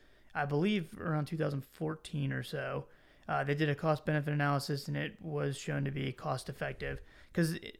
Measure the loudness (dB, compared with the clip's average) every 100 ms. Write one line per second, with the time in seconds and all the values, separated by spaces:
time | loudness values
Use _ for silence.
0 | -20 -20 -8 -2 2 4 4 2 0 -4
1 | 0 0 0 0 0 -2 -6 -4 -4 -4
2 | -4 -2 0 0 -4 -4 -4 -4 -6 -14
3 | -20 -12 -2 0 2 2 2 2 2 2
4 | 4 2 4 2 4 2 0 -2 -2 -2
5 | -4 -6 -4 -2 0 -2 -2 -2 0 -2
6 | -2 -2 -2 -2 -4 -6 -6 -4 -6 -6
7 | -10 -20 -4 0 2 0 -8